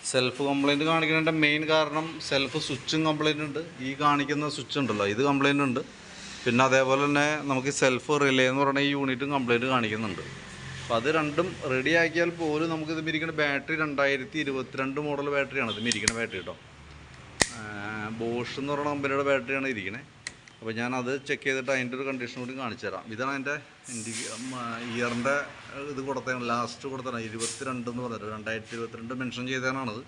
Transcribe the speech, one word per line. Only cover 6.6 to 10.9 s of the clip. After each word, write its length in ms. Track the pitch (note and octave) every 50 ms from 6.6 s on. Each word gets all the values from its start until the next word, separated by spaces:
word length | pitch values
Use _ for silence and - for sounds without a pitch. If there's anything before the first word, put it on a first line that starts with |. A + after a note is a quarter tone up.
| C3 C3
അതേപോലെ 340 | B2+ C3+ C3+ C3 C3 C#3 C#3+
തന്നെ 180 | C#3+ C#3+ C#3+ C#3+ D3+ D3+ D3+ C#3+ C#3
നമുക്ക് 220 | C3+ C3 B2+ C#3 C#3 -
സെൽഫ് 380 | - C3+ B2+ A#2+ - - D3+ D3 C#3+
റിലേ 200 | C#3 C3 C3 C3 B2+
എന്ന് 100 | B2+ C3+ C#3+
പറയുന്ന 200 | C#3 C3+ C#3 C#3+ C#3+
ഈ 20 | C#3+
യൂണിറ്റും 340 | C#3 C#3 C3+ C3 A#2+ C#3+ C#3 D3
കംപ്ലയിൻറ്റ് 340 | C#3 B2+ A#2+ A#2+ A#2 A#2+ C3 C3
കാണിക്കുന്നുണ്ട്. 480 | B2+ A2+ A2 G#2+ G#2+ A2+ G#2 F2+ D#2+ D#2 - - - - - - - - - - - -
അപ്പോൾ 140 | -